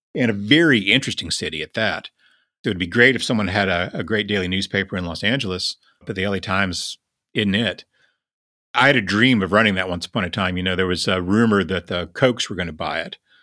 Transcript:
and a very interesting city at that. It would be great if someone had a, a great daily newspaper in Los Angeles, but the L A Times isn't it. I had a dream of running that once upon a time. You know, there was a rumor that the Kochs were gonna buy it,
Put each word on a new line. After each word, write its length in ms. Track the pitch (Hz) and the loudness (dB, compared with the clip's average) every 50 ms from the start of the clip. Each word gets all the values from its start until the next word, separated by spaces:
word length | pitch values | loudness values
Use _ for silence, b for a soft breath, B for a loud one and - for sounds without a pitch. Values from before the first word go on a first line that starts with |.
| _ _ - | _ _ -4
and 160 | 151 127 117 | -2 0 0
a 40 | 101 | 0
very 440 | 101 101 104 139 160 170 160 131 110 92 98 113 | -2 2 4 4 6 6 6 4 4 4 4 2
interesting 400 | 135 135 120 - - - 80 - | 2 2 -2 -6 -8 -6 -6 -6
city 280 | - - 80 78 78 76 | -6 -6 -6 -6 -8 -10
at 120 | - - | -6 -4
that. 360 | 113 110 101 80 - - - - _ _ _ _ _ _ _ _ _ - | -4 -2 -2 -4 -6 -10 -14 -20 _ _ _ _ _ _ _ _ _ -6
It 40 | 117 | -6
would 80 | 98 87 | -4 -4
be 80 | 92 87 | -6 -2
great 260 | 87 120 120 131 127 | 2 4 4 6 4
if 80 | 113 - | 2 -2
someone 240 | - 127 107 101 | -2 0 0 0
had 220 | 90 95 107 101 95 | 0 0 0 2 2
a, 220 | 90 87 90 - - | 0 0 -2 -2 -4
a 80 | - - | -8 -4
great 240 | 113 110 107 104 | -2 -2 -2 -2
daily 220 | 101 104 98 92 90 | -2 -2 -2 -2 -2
newspaper 480 | 92 95 95 - - 98 95 - 101 | -2 -4 -4 -2 -2 -4 -2 -2 -4
in 80 | 92 87 | -6 -6
Los 180 | 85 78 - - | -6 -8 -4 -2
Angeles, 540 | 104 127 135 131 95 92 92 - - - - _ _ _ _ _ | -2 -2 -2 -2 -4 -6 -4 -6 -8 -8 -10 _ _ _ _ _
but 120 | - 104 | -10 -6
the 80 | 95 95 | -4 -4
L 80 | 101 98 | -2 -4
A 80 | 95 | -4
Times 580 | - - 92 95 101 92 85 - - - - - _ _ _ _ _ _ _ | -4 -2 -2 -2 -2 -2 -4 -6 -8 -10 -12 -14 _ _ _ _ _ _ _
isn't 200 | - 107 101 95 | -2 0 0 0
it. 300 | 110 120 95 90 - - _ _ _ _ _ _ _ _ _ _ _ _ _ _ _ _ _ - | 0 0 -2 -4 -6 -12 _ _ _ _ _ _ _ _ _ _ _ _ _ _ _ _ _ 0
I 140 | 120 127 139 | 4 4 6
had 80 | 143 | 4
a 40 | 123 | 4
dream 400 | 101 90 95 107 120 131 127 104 | 2 0 2 4 4 4 4 2
of 120 | 95 85 95 | 2 2 4
running 240 | 107 113 104 95 | 4 4 4 2
that 120 | 95 92 95 | 0 -2 -2
once 160 | 90 87 - | -4 -6 -8
upon 200 | - - 117 95 | -6 -4 -4 -4
a 60 | 87 | -4
time. 260 | - 104 95 92 90 | -2 -2 -2 -2 -2
You 60 | 92 90 | -2 -2
know, 100 | 92 92 | -2 0
there 100 | 87 92 | 0 0
was 200 | 90 90 87 - 110 | 0 0 -2 0 0
a 140 | 95 92 87 | 0 0 0
rumor 400 | 90 101 110 117 113 104 101 92 | 2 2 4 4 6 4 4 2
that 220 | 78 95 87 - | 2 -2 -4 -4
the 220 | - 92 87 85 80 | -4 -6 -6 -6 -6
Kochs 400 | - - 139 127 117 - - - | 0 2 2 2 2 0 -6 -6
were 60 | 104 | -6
gonna 160 | 87 90 85 78 | -6 -6 -8 -6
buy 280 | 80 85 76 76 80 85 | -8 -6 -6 -4 -6 -6
it, 160 | 92 - - _ _ _ _ | -8 -12 -18 _ _ _ _